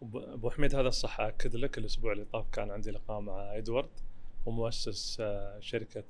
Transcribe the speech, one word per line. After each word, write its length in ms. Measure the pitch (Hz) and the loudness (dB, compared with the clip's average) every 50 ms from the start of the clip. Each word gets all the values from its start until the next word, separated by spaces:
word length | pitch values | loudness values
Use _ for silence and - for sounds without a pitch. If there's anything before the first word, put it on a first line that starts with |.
أبو، 180 | - 113 104 127 | -12 -10 -8 -8
أبو 300 | - - - 123 - 123 | -10 -10 -8 -4 -2 0
حميد، 260 | - - 147 139 127 | 2 6 6 6 8
هذا 120 | 139 127 127 | 6 4 4
الصح. 320 | 120 - - 113 - - | 4 2 0 0 0 0
أكد 360 | 110 107 - - 120 117 113 | -2 0 2 4 4 4 4
لك، 220 | 117 135 139 - 110 | 2 2 0 0 0
الأسبوع 340 | 107 107 - - 117 113 | 0 2 2 2 4 2
اللي 140 | 104 101 104 | 2 0 -2
طاف 240 | - - 113 107 - | -4 -4 -2 -2 0
كان 220 | - - 104 104 | 0 0 -2 -2
عندي 200 | 101 107 107 110 | -2 -2 -2 -2
لقاء 280 | 107 107 - - 107 107 | -2 -2 -2 -4 -4 -4
مع 380 | 104 101 95 98 101 101 101 107 | -2 -2 -2 -2 0 0 -2 -2
إدوارد، 320 | 107 113 117 131 139 - - - - - - - - - - - - 120 | 0 0 0 0 0 -2 -4 -6 -6 -4 -4 -6 -6 -4 -2 0 0 0
هو 40 | |
مؤسس، 680 | 113 113 117 113 - - - 113 98 - - - - - | 2 0 0 0 0 0 0 -2 -2 -4 -4 -6 -4 -4
آه، 400 | 113 104 101 101 101 101 101 104 | -2 -2 -2 -2 -2 -4 -6 -8
شركة، 440 | 101 - - 113 107 - - 107 101 - | -8 -4 -4 -4 -4 -6 -8 -10 -10 -10